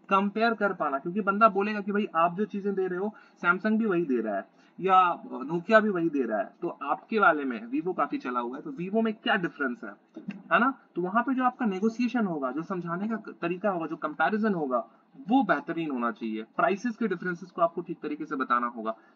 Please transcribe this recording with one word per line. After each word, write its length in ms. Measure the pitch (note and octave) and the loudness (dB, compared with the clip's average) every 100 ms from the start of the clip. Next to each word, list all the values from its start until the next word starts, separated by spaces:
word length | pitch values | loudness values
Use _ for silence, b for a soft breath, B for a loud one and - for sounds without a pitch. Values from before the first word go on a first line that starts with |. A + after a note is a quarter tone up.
| - | 0
compare 440 | G3 G3+ A3 A#3 | 2 2 2 0
कर 200 | A3 G3+ | 2 0
पाना, 240 | F3+ D3+ C#3 | 0 -2 -2
क्योंकि 220 | F3 G3 | -2 -2
बंदा 280 | G3 G3+ A3+ | 0 4 4
बोलेगा 320 | F#3+ G#3 G#3+ | 4 0 -2
कि 100 | G3 | -2
भाई 160 | G3+ G#3+ D#3+ | -2 0 2
आप 200 | F3 F3 | 2 2
जो 100 | G#3 | -4
चीजें 280 | G3+ G3 F#3+ | -4 -2 -2
दे 120 | F#3 | -2
रहे 120 | F3+ | -2
हो 140 | G#3 B B _ F3 | -4 B B _ 0
Samsung 320 | F#3 A3 A3 | 2 2 2
भी 80 | A3+ | 2
वही 200 | F3 D#3+ | 2 2
दे 160 | B2 | 0
रहा 140 | A2 G2 | 0 -4
है 120 | - b b - | -6 b b -6
या 440 | F3+ F#3 F3+ F3 - B2 C3 | 4 6 6 0 -6 -8 -4
Nokia 280 | E3+ E3+ A3 | -4 4 6
भी 80 | G#3 | 6
वही 200 | F3+ E3 | 2 0
दे 140 | C#3+ | 0
रहा 140 | A2+ G#2+ | 0 0
है, 160 | - - | -4 -6
तो 60 | E3+ | -8
आपके 520 | - C#3 D3+ - A3 | -6 -4 -4 -2 4
वाले 260 | F#3 D3+ C3+ | 6 6 0
में 260 | A2+ A#2 | -4 -4
Vivo 220 | C#3+ E3+ E3 | -4 -2 -2
काफी 200 | C#3 C#3 | -2 -2
चला 220 | C3+ B2 | -4 -4
हुआ 160 | A#2+ C#3 | -4 -8
है, 60 | |
तो 80 | D#3+ | -12
Vivo 320 | C#3 F3+ A3 | -8 -2 0
में 100 | A3+ | 0
क्या 220 | G#3+ A#3 G#3 | -2 0 0
difference 460 | E3 - C3+ A#2+ | -2 -4 -4 -4
है, 100 | G#2+ - _ - - - - | -12 -16 _ -14 -14 -14 0
है 60 | - | 2
ना? 140 | B3+ C4 B - | 2 0 B -6
तो 60 | |
वहां 220 | F3+ A3 | 0 0
पे 100 | A#3+ | 0
जो 100 | B3+ | 0
आपका 220 | B3+ - A#3 | 0 0 -2
negotiation 600 | F#3 A3 A3+ B3 B3 G3+ | 2 0 0 -2 0 -2
होगा, 260 | D#3 C3 | -2 -4
जो 100 | C#3 | -4
समझाने 460 | E3+ F#3 E3+ F3 G#3+ | -6 -6 -4 -4 -4
का 80 | A3 - - | -6 -8 -8
तरीका 280 | F3 F3+ G#3 | -4 -2 -2
होगा, 160 | F3 D#3+ | -2 -6
जो 100 | E3 | -6
कंपैरिजन 580 | D3+ D3 E3 G#3 A3 | -8 -2 0 2 0
होगा, 340 | F3+ C#3+ B2 - b b - - | 0 0 -2 -2 b b -16 2
वो 160 | C4+ | 2
बेहतरीन 480 | G3 D3 - E3 D#3+ | 4 0 -2 -6 -4
होना 200 | B2+ A#2 | -2 -4
चाहिए। 320 | A2 A2+ A2 A2 - | -4 -6 -6 -6 0
Prices 380 | D3 G3+ A#3+ G#3+ | 2 2 -2 -2
के 120 | A3+ | -2
differences 440 | F3 F3+ F3 F#3 | -2 -4 -6 -10
को 100 | - | 0
आपको 200 | E3 F#3 | 0 0
ठीक 180 | F3 D#3+ | -8 -8
तरीके 240 | D#3 D3 D3+ | -8 -8 -6
से 100 | C#3+ | -6
बताना 320 | B2+ A#2+ A#2+ | 0 0 -2
होगा। 280 | A#2+ A2 A2+ b | -4 -6 -8 b